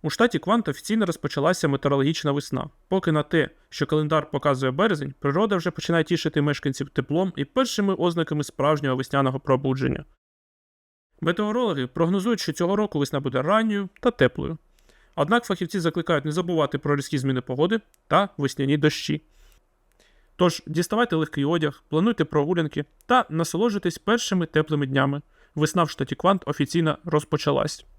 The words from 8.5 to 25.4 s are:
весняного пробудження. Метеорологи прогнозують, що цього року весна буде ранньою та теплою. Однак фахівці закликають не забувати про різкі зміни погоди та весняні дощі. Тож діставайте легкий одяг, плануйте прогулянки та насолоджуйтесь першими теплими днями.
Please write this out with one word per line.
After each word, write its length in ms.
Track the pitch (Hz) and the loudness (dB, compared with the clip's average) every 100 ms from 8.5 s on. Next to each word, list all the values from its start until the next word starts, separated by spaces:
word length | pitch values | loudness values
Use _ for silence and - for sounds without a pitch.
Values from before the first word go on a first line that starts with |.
| - 139 151 139 131 | 0 0 2 0 -2
весняного 440 | 135 139 135 135 | 0 2 2 0
пробудження. 640 | - 131 139 131 139 - 147 _ _ _ _ _ _ _ _ _ _ _ | 0 2 2 0 0 -2 -8 _ _ _ _ _ _ _ _ _ _ _
Метеорологи 680 | 160 175 208 226 240 143 127 | -2 0 -2 0 0 -2 -4
прогнозують, 540 | - 170 190 196 233 | -2 0 2 0 -2
що 120 | - | -2
цього 240 | 147 175 202 | -2 0 0
року 220 | 208 151 | 0 -2
весна 220 | 143 139 | -2 -2
буде 220 | 147 127 | -2 -2
ранньою 460 | 151 214 226 202 196 _ | 2 2 2 -2 -4 _
та 100 | 254 | -2
теплою. 480 | - 127 - 143 165 _ _ _ _ _ - | 2 2 2 -6 -8 _ _ _ _ _ -4
Однак 280 | 151 233 | 2 0
фахівці 360 | 233 190 175 196 | 0 -4 -2 -2
закликають 440 | 165 165 165 156 | -2 -2 0 -2
не 80 | 147 | 0
забувати 460 | 156 180 165 143 143 | -4 -2 0 0 -2
про 180 | 143 143 | -2 -2
різкі 220 | - 143 | -2 -2
зміни 220 | 135 127 | 0 -2
погоди 400 | - 127 170 220 _ _ _ | -4 0 0 0 _ _ _
та 200 | 160 202 - | 0 0 -2
весняні 400 | 139 - 139 147 | -4 -2 0 2
дощі. 460 | 151 - - 151 _ _ - _ _ _ _ _ _ _ _ - | 2 0 -6 -6 _ _ -20 _ _ _ _ _ _ _ _ 0
Тож 260 | 180 160 - | 0 0 -6
діставайте 500 | 160 175 220 240 160 | -4 -2 0 0 0
легкий 280 | 156 - | -2 -2
одяг, 380 | 139 170 151 - _ | 0 0 0 -4 _
плануйте 360 | 156 202 226 | 0 0 0
прогулянки 600 | 160 151 147 175 156 - 143 _ - | 0 2 2 0 0 -4 -8 _ 2
та 200 | 247 226 | 2 2
насолоджуйтесь 680 | 160 165 165 233 202 175 - | -2 -2 0 0 0 -4 -4
першими 480 | - 233 - 185 165 | 0 0 0 -2 0
теплими 400 | 156 156 151 139 | 0 0 -2 0
днями. 360 | 135 139 143 - _ | 2 2 0 -8 _